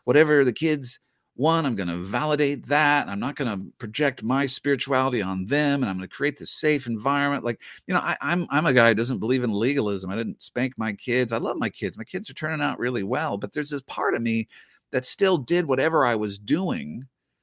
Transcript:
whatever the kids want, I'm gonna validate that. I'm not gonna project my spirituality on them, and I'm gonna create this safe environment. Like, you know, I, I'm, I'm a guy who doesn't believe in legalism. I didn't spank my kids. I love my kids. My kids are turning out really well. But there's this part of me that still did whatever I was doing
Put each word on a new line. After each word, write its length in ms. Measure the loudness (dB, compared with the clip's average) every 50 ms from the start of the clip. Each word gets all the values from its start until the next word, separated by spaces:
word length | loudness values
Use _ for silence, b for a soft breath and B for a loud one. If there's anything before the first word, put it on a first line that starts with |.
| B
whatever 400 | 4 6 6 6 8 6 6 6
the 80 | 4
kids 480 | 2 0 0 0 0 0 -2 -8 -12 -12 _ _ _ _ _ _ _
want, 320 | 0 2 2 2 2 2 0
I'm 80 | -2
gonna 220 | -2 -2 -2 -2 -4
validate 680 | -4 -4 -4 -2 0 0 2 2 2 0 0 -4 -2 0
that. 400 | 2 4 4 4 4 2 0 -2
I'm 120 | -4 -4
not 160 | -4 -6 -4
gonna 260 | -4 -4 -2 -2 -4 -6 -10 _ -12
project 460 | -12 -10 -4 0 0 0 0 -2 -2
my 240 | 0 0 0 0 0
spirituality 720 | -4 -4 0 0 0 0 0 0 0 2 2 2 0 0
on 240 | -2 -2 -2 -4 -4
them, 380 | -2 0 0 2 2 2 0 0
and 60 | -2
I'm 80 | -2 -4
gonna 100 | -6 -10
create 320 | -6 -4 -4 -4 -2 -4
this 100 | -10 -10
safe 380 | -8 -2 2 2 2 2 0 -4
environment. 580 | -6 -2 0 0 0 2 0 0 -2 -2 -2
Like, 160 | -4 -4 -6 B B B B B
you 80 | -2 -2
know, 80 | -2
I, 160 | 0 -2 -4 -4
I'm, 280 | -2 -2 -2 -2 -2 0
I'm 160 | 0 0 2
a 80 | 4 6
guy 160 | 8 8 8
who 60 | 6
doesn't 240 | 4 2 -2 -2 -4
believe 240 | 0 0 0 0 0
in 80 | 0
legalism. 580 | 0 0 0 2 2 0 0 0 -2 -2 -4 -6
I 60 | -4
didn't 260 | -4 -4 -6 -8 -10
spank 320 | -12 -8 -4 -2 -4 -4 -4
my 180 | -4 -6 -6 -6
kids. 380 | -6 -4 0 2 2 2 2
I 60 | 0 -2
love 180 | -2 -4 -4
my 140 | -2 -4 -4
kids. 300 | -4 -4 -6 -6 -6 -8
My 40 | -14
kids 280 | -10 -10 -10 -10 -10
are 20 | -12
turning 320 | -8 -6 -6 -4 -2 -2
out 140 | -2 -2 -2
really 240 | -4 -2 -2 -2 -2
well. 340 | -2 -2 -2 -2 -2 -4 -4
But 160 | -6 -6 -6
there's 160 | -6 -6 -4
this 140 | -6 -8 -8
part 320 | -10 -6 -2 -2 0 0
of 80 | 0 0
me 240 | 0 0 0 -2 B B B B B B B B _
that 160 | -4 -4 -2
still 320 | -2 -2 2 2 2 2 2
did 300 | 0 0 0 0 2 2
whatever 360 | 0 2 2 2 4 4 4
I 120 | 4 2
was 240 | 0 0 -4 -6 -8
doing 640 | -2 0 0 0 0 -2 -2 -4 -6 -8 -10 -12 -12 -14 _ _ _ _ _ _